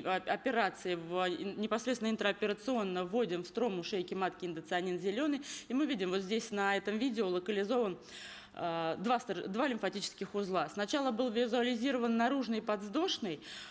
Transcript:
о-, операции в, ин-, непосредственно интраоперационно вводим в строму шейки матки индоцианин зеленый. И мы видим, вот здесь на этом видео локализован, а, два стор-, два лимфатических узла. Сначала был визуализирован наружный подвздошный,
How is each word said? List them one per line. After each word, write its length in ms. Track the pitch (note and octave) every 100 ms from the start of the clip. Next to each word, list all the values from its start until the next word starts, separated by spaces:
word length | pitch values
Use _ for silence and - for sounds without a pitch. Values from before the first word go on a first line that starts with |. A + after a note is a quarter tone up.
| E3
о-, 100 | F#3
операции 800 | - G3+ C4 A#3+ G3 - F#3 F3
в, 320 | E3 F3+ F#3
ин-, 320 | F3+ G3 F3+
непосредственно 500 | G#3+ A3+ A#3 A#3+ A3
интраоперационно 960 | A3 G3+ G3 - G#3 - B3 G3 F3+
вводим 400 | F3+ A3 A3 F3
в 40 | F3
строму 360 | - A#3+ F#3
шейки 300 | E3+ G3 F3+
матки 320 | F#3+ F#3 F3+ F3+
индоцианин 520 | D#3+ E3 F3+ F#3 F3+
зеленый. 440 | F#3+ G#3 D#4 C#4+ - - -
И 60 |
мы 120 | B3+ D4
видим, 260 | A#3+ F#3
вот 100 | F#3
здесь 280 | F#3+ A3 A3
на 260 | G3+ G3 G3
этом 200 | G3 G#3+
видео 300 | C4+ A3 F#3+
локализован, 680 | F3+ F3+ G3+ G3+ B3 G#3+ E3+ - - - - -
а, 420 | - E3+ E3 D#3+ D#3+
два 240 | G3 A#3+
стор-, 300 | A3+ F3 -
два 180 | G3+ C#4+
лимфатических 640 | A#3+ F#3+ G3+ - - G3
узла. 360 | G3+ G3 F#3 D3+
Сначала 380 | - G3+ D4+ C4+
был 180 | A3 B3+
визуализирован 840 | A3 A#3+ A#3+ A#3+ A#3+ C4 C4 A#3 A3+
наружный 460 | A#3 C#4 A#3 A3
подвздошный, 800 | A3 G#3 G#3 B3+ F#4 - G3 D3 - - -